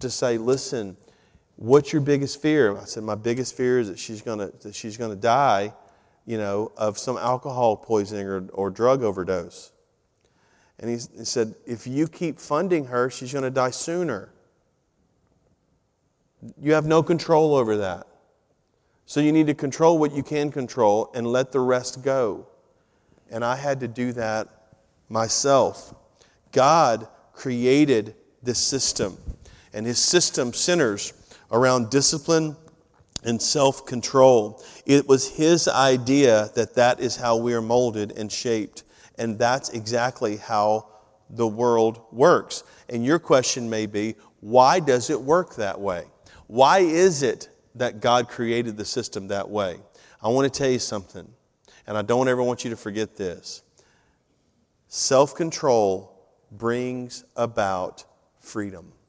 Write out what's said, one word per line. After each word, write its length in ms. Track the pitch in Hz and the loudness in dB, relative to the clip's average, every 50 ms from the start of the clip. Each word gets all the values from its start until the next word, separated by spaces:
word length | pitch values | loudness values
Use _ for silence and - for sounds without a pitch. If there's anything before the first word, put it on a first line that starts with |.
to 80 | - 123 | -10 -8
say, 280 | 117 - 139 123 120 113 | -6 -4 -2 -2 -2 0
"Listen, 600 | 113 123 131 131 - - 147 120 104 95 90 - _ _ _ _ _ _ _ _ _ _ _ | 0 0 0 0 -2 -4 -6 -6 -6 -8 -12 -16 _ _ _ _ _ _ _ _ _ _ _
what's 380 | - 110 113 135 147 147 - - | -10 0 4 4 4 4 2 0
your 80 | 156 | -2
biggest 400 | 139 143 147 139 139 135 - - | 0 2 0 0 0 -4 -6 -4
fear?" 360 | - 156 151 151 123 104 101 101 | -2 2 4 4 4 2 2 -2
I 60 | 98 | -8
said, 200 | - - 117 107 | -12 -12 -10 -8
"My 120 | 110 104 | -6 -6
biggest 400 | 104 107 117 120 127 123 - - | -4 -4 -2 -2 -2 -4 -6 -6
fear 240 | - 127 123 127 127 | -2 0 0 2 2
is 80 | 117 98 | 0 -2
that 100 | 87 - | -6 -10
she's 240 | - - 110 107 | -12 -14 -14 -12
gonna, 300 | - 120 110 104 101 90 - - - | -10 -8 -8 -6 -8 -8 -10 -14 -18
that 120 | 104 101 | -18 -16
she's 220 | - - 113 104 113 | -14 -12 -12 -10 -10
gonna 180 | 120 110 104 | -10 -10 -8
die, 580 | 95 110 117 117 135 143 131 107 98 101 107 - - - _ _ _ _ _ _ _ _ | -2 2 2 4 4 4 4 2 2 0 -4 -8 -14 -20 _ _ _ _ _ _ _ _
you 120 | 117 117 110 | -8 -6 -6
know, 360 | 104 101 101 101 110 - - | -4 -4 -4 -4 -4 -6 -6
of 240 | - 110 107 98 - | -4 -4 -4 -4 -4
some 180 | - 131 123 95 | -6 -6 -6 -4
alcohol 600 | 95 123 127 123 - 147 127 127 120 113 107 101 | -2 -2 -2 -2 -4 -8 -4 0 2 2 2 0
poisoning 500 | - - 113 107 101 101 107 101 98 98 | -2 -2 -2 0 0 -2 -6 -8 -6 -6
or, 180 | 98 95 92 95 | -6 -6 -8 -8
or 180 | - 98 98 98 | -6 -6 -4 -4
drug 320 | 92 101 113 127 135 139 | -2 0 2 2 2 2
overdose." 680 | 123 107 92 98 90 92 92 90 85 85 - - - - _ _ _ _ _ _ _ _ _ _ _ _ _ _ _ _ _ _ _ _ _ - | 0 -2 -2 -4 -4 -4 -4 -4 -6 -8 -14 -20 -20 -20 _ _ _ _ _ _ _ _ _ _ _ _ _ _ _ _ _ _ _ _ _ -12
And 120 | - 113 | -8 -6
he, 80 | 120 117 123 - - - | -6 -6 -8 -12 -16 -14
he 60 | 113 | -10
said, 320 | - - 123 113 110 104 - _ | -6 -2 -2 -2 -2 -4 -10 _
"If 220 | - 120 104 - 127 | -12 -12 -10 -10 -6
you 220 | 131 139 160 156 | -4 -2 -2 -2
keep 280 | - - 180 160 143 - | -4 -6 -6 -6 -6 -8
funding 500 | - - 147 151 185 190 180 160 139 123 | -6 -4 -2 -2 0 0 0 -2 -2 -2
her, 220 | 127 123 123 131 | -2 -2 -2 -2
she's 220 | - - 131 123 | -4 -8 -10 -8
gonna 180 | 135 139 135 131 | -6 -6 -6 -4
die 220 | 131 135 127 127 | -2 0 0 -2
sooner." 640 | 123 - - - 170 180 180 156 117 95 98 - _ _ _ _ _ _ _ _ _ _ _ _ _ _ _ _ _ _ _ _ _ _ _ _ _ _ _ _ _ _ _ _ _ _ _ _ _ _ _ _ _ _ - 117 - - | -2 -6 -6 -6 -4 -4 -4 -4 -6 -6 -10 -14 _ _ _ _ _ _ _ _ _ _ _ _ _ _ _ _ _ _ _ _ _ _ _ _ _ _ _ _ _ _ _ _ _ _ _ _ _ _ _ _ _ _ -20 -20 -20 -8
You 140 | - 147 156 | -2 0 0
have 120 | 156 151 | 2 2
no 160 | 156 160 165 | 4 4 4
control 540 | 151 - 175 156 - - 165 151 160 156 147 | 4 2 0 -2 0 2 2 4 4 4 4
over 220 | 135 120 110 107 104 | 2 2 2 0 0
that. 300 | 101 92 90 92 - - _ _ _ _ _ _ _ _ _ _ _ _ _ _ _ _ _ _ _ - | -2 -4 -6 -8 -12 -16 _ _ _ _ _ _ _ _ _ _ _ _ _ _ _ _ _ _ _ -6
So 120 | - 147 | -2 0
you 140 | 151 151 151 | 2 4 4
need 140 | 160 156 147 | 4 4 2
to 60 | 143 | 0
control 440 | - 151 135 127 - 160 165 170 160 | -2 -4 -6 -2 2 4 4 4 4
what 160 | 151 147 143 | 2 0 -2
you 100 | 143 135 | -4 -6
can 280 | - 151 147 147 147 | -6 -4 -4 -4 -4
control 600 | 135 147 127 117 - 131 117 104 101 110 110 - - | -4 -6 -8 -6 -2 2 4 4 4 2 0 -2 -4
and 140 | 127 117 117 | -6 -4 -2
let 240 | 120 127 135 131 | 0 0 -2 0
the 80 | - 135 | 0 0
rest 420 | 127 127 127 123 123 - - 135 | 2 2 2 0 0 -4 -10 -6
go. 460 | 127 135 135 135 123 107 87 87 95 - _ _ _ _ _ _ _ _ _ _ _ _ _ _ _ _ | -4 -2 0 0 0 -2 -2 -6 -10 -16 _ _ _ _ _ _ _ _ _ _ _ _ _ _ _ _
And 140 | - 113 117 | -8 -4 -2
I 140 | 120 127 131 | -2 -2 -2
had 240 | 143 143 139 131 | -2 -4 -4 -4
to 60 | 127 117 | -4 -8
do 240 | 110 123 123 123 117 | -6 -4 -4 -4 -4
that 340 | 123 113 110 110 110 104 - _ _ _ _ _ _ _ _ _ _ _ - | -4 -4 -4 -4 -4 -6 -8 _ _ _ _ _ _ _ _ _ _ _ -6
myself. 840 | 110 113 113 110 - - - 139 139 131 110 87 - - - - - - _ _ _ _ _ _ _ _ _ _ - | -4 -2 -2 0 -2 0 2 4 4 4 4 2 0 -6 -12 -20 -20 -20 _ _ _ _ _ _ _ _ _ _ 0
God 560 | 135 127 139 160 170 156 127 113 107 113 - - _ _ _ _ | 2 4 6 6 6 4 4 2 0 -4 -10 -20 _ _ _ _
created 840 | - - 135 123 120 123 127 135 147 151 139 127 110 104 110 - - _ _ _ _ | -12 -8 -6 -4 0 2 4 6 6 6 6 4 2 2 -2 -8 -20 _ _ _ _
this 180 | - 123 117 - | -8 -6 -4 -2
system, 580 | - - 135 135 - - - - 117 98 90 - - - - - - - - - _ _ - | -2 -2 -2 -2 -2 -4 -2 -4 -4 -6 -6 -8 -12 -14 -14 -14 -18 -20 -20 -20 _ _ -12
and 120 | 107 110 | -8 -6
His 140 | 117 123 - | -4 -2 0
system 540 | - - - 175 165 - - 165 131 120 120 | 0 2 2 2 2 2 0 -2 -2 -4 -4
centers 580 | - - - 180 175 143 113 101 98 - - - _ _ _ - - _ _ | -2 0 0 2 2 2 2 0 -2 -6 -10 -12 _ _ _ -20 -20 _ _
around 380 | 107 117 131 127 127 127 117 107 | 2 4 4 4 4 2 2 0
discipline 640 | 131 139 135 - 160 151 - - 165 160 160 156 147 - - - _ _ _ _ _ _ _ _ _ - - | 0 2 2 2 0 -2 0 0 0 2 0 -2 -6 -10 -18 -20 _ _ _ _ _ _ _ _ _ -8 -4
and 180 | 117 117 113 | -4 -4 -2
self-control. 1200 | - - - 151 139 139 135 - - - 131 120 - - - 135 131 131 127 113 107 107 107 - - - - - - | -2 -2 0 2 4 2 2 0 -6 -10 -8 -8 -6 0 4 6 8 8 8 6 4 0 -4 -14 -20 -20 -20 -8 2
It 200 | - 139 143 135 139 | 4 4 4 6 6
was 180 | 135 131 131 - | 4 2 2 -2
His 400 | - - 156 160 175 160 - - | -4 0 2 2 4 4 2 2
idea 840 | - 120 135 135 131 127 120 123 135 143 143 123 110 107 107 107 - | 2 4 4 4 4 2 2 2 2 4 6 6 6 4 2 0 -2
that 200 | 120 113 - - | -2 -2 0 2
that 260 | 127 120 123 123 - | 2 4 4 2 2
is 160 | - 120 - - | -2 -4 -4 -4
how 180 | 123 120 117 | -2 0 0
we 180 | 117 117 120 120 | 0 0 0 -2
are 80 | 117 | -2
molded 520 | 113 110 117 123 127 120 107 107 104 104 - - | 0 0 2 2 2 2 0 -4 -6 -6 -6 -8
and 140 | 110 101 | -10 -8
shaped, 520 | - - - 120 113 110 101 - - - - _ _ _ - _ _ - | -8 -6 -4 -2 -2 -2 -4 -6 -10 -16 -20 _ _ _ -20 _ _ -8
and 200 | 117 117 107 107 | -6 -6 -4 -2
that's 320 | 120 120 127 135 135 - | 0 0 0 -2 -4 -8
exactly 680 | 120 117 107 107 117 120 120 127 127 - 127 107 104 107 | -10 -10 -8 -4 -2 -2 -2 -2 -4 -4 -4 -4 -4 -6
how 500 | - - 117 104 104 107 107 110 - - - - _ _ _ _ _ - | -6 -4 -2 0 2 2 0 0 -2 -8 -16 -20 _ _ _ _ _ -14
the 180 | - 113 117 113 | -6 -4 -4 -4
world 540 | 104 110 120 120 117 113 113 113 113 - - _ - | -2 0 0 2 4 4 2 2 0 -4 -10 _ -2
works. 500 | 113 139 180 165 110 - - - - - - - - _ - | 2 4 4 4 4 0 -4 -10 -14 -14 -16 -20 -20 _ -10
And 180 | 123 117 117 | -6 -4 0
your 140 | 131 160 170 | 0 0 0
question 500 | - - 160 131 123 - - 135 117 113 | 2 2 2 4 4 2 -2 -4 -6 -6
may 180 | 110 110 110 104 | -4 -4 -4 -4
be, 280 | 104 101 104 113 107 - _ _ _ _ | -4 -4 -4 -4 -6 -8 _ _ _ _
"Why 400 | - 104 113 123 127 135 165 185 | -8 2 4 6 6 6 4 4
does 300 | 160 139 127 123 117 - | 2 2 2 0 0 -2
it 120 | 151 110 | -4 -4
work 340 | 131 135 156 180 180 - - | 0 0 0 0 0 -2 -6
that 260 | 120 107 98 - - | -6 -6 -6 -6 -4
way? 240 | 101 98 90 85 - - _ _ _ - - - - - | -4 -4 -4 -4 -8 -12 _ _ _ -20 -20 -20 -20 -4
Why 320 | 104 120 131 143 175 196 | 2 4 6 6 6 6
is 440 | 185 165 156 165 185 190 165 135 139 | 4 4 4 4 4 4 2 2 0
it 260 | 117 - - - - _ _ _ _ - | 0 -2 -2 -6 -16 _ _ _ _ -8
that 280 | 117 123 120 98 107 | -6 -6 -6 -4 -2
God 260 | 98 120 120 123 123 - | 0 2 2 2 2 0
created 480 | - - 117 113 117 117 120 117 104 | -4 -6 -4 -2 -2 -2 -2 -4 -6
the 80 | 107 101 | -8 -10
system 460 | - - 127 110 - - 104 95 95 | -8 -6 -6 -8 -8 -10 -10 -8 -6
that 200 | 101 98 98 - | -6 -6 -6 -4
way?" 300 | 104 104 101 92 87 92 95 _ _ _ _ _ _ _ | -4 -4 -4 -4 -6 -10 -14 _ _ _ _ _ _ _
I 60 | - 110 | -2 0
want 260 | 123 135 139 135 131 | 2 2 2 0 0
to 40 | - | -2
tell 120 | 143 131 | 0 0
you 100 | 127 117 | 0 -2
something, 540 | - - 113 104 90 - - 95 85 - _ _ _ _ _ _ _ _ _ _ _ - | -4 -6 -8 -10 -10 -12 -16 -20 -20 -20 _ _ _ _ _ _ _ _ _ _ _ -8
and 100 | 107 107 | -6 -4
I 40 | |
don't 260 | 101 104 120 123 131 131 | -2 0 0 2 2 2
ever 160 | 127 127 123 | 0 0 0
want 220 | 123 123 113 - | -2 -4 -4 -6
you 40 | 123 | -8
to 40 | 113 | -10
forget 400 | - - 110 101 107 110 104 - | -10 -10 -8 -6 -6 -6 -6 -8
this. 460 | - 98 90 82 - - - - - - _ _ _ _ _ _ _ _ _ _ _ _ _ _ _ _ _ _ _ _ _ _ _ _ _ | -8 -8 -8 -8 -10 -14 -16 -18 -18 -20 _ _ _ _ _ _ _ _ _ _ _ _ _ _ _ _ _ _ _ _ _ _ _ _ _
Self-control 1200 | - - - - 139 131 143 143 - - 170 165 156 - - 143 120 113 104 98 95 95 101 - _ _ _ _ _ _ _ _ | -8 -6 -2 2 4 4 4 4 0 -4 -6 -6 -6 -2 0 2 2 4 4 2 0 -2 -6 -12 _ _ _ _ _ _ _ _
brings 720 | 110 101 113 117 120 123 123 127 127 127 123 120 - - - _ _ - | -14 -8 -4 -4 -2 -2 -4 -6 -8 -8 -10 -12 -14 -18 -20 _ _ -4
about 640 | 120 113 113 117 101 98 95 92 92 - - - - _ _ _ _ _ _ _ | -4 -4 -2 -2 -2 -2 -2 -2 -4 -6 -10 -14 -20 _ _ _ _ _ _ _
freedom. 500 | _ - - 113 104 101 92 85 87 85 - _ _ | _ -12 -10 -8 -8 -8 -10 -14 -20 -20 -20 _ _